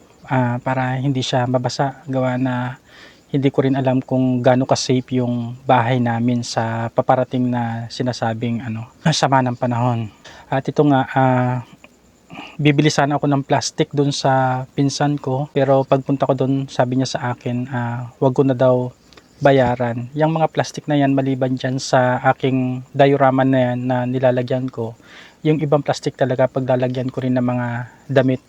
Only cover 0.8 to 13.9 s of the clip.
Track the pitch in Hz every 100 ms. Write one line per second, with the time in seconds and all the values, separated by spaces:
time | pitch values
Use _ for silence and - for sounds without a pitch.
0.8 | 127 131 135 127 123 131 123 127 123 -
1.8 | 139 - - 131 127 127 131 123 127 127
2.8 | _ - - - _ 143 135 - 135 135
3.8 | 131 131 - 131 127 127 127 127 131 131
4.8 | - 127 - 127 120 120 120 127 135 127
5.8 | 113 123 120 117 120 120 120 - 113 113
6.8 | 117 - - 127 127 127 123 120 117 117
7.8 | 117 - 123 117 117 113 120 117 117 110
8.8 | 117 _ 160 147 147 135 123 120 123 117
9.8 | 123 117 107 - - - - 135 135 135
10.8 | 147 135 131 135 131 127 123 123 113 -
11.8 | - _ _ _ _ - - - 147 143
12.8 | 151 - 143 147 147 139 135 135 - -
13.8 | 156